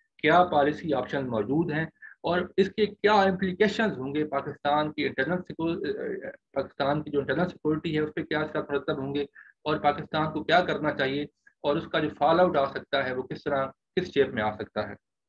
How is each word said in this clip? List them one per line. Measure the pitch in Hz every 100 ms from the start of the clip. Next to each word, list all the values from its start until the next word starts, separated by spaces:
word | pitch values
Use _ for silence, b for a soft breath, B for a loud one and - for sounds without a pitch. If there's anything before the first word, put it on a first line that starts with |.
| _ _
क्या | 151 170
policy | 180 151 143 147 160
ऑप्शन | 131 123 143 127
मौजूद | 113 104 147 170
हैं | 151 160 B B B
और | 160 175 - -
इसके | 190 - 202
क्या | - 208 214
implications | 196 185 190 180 214 220 220 131
होंगे | 135 147
पाकिस्तान | 147 139 143 135 147 147 151
की | 151 139
internal | 135 147 180
सिक्योर-, | - 151 165 185 147
अ, | - - - - - _
पाकिस्तान | 139 - - 139 151
की | 147
जो | 143
इंटरनल | 139 139 185
security | - 151 151 170 151
है, |
उस | 151
पर | -
क्या | 156 151
असर | 151 156
मुरतब | 139 143 147 151
होंगे | 135 143 143 B B _ 151
और | 151
पाकिस्तान | 147 151 - 156 156
को | 156
क्या | 151 170
करना | 180 143 147
चाहिए | 147 135 143 147 _ _ _
और | 147 160
उसका | - 165
जो | 151
फॉल | - 147 165
आउट | 180 151
आ | 135
सकता | 131 - 139
है, | 127 127
वो |
किस | 131 - 147
तरह, | 139 135
किस | - _ 180 -
शेप | 139 131
में | 117
आ | 107 107
सकता | 104 107 104
है। | - _ _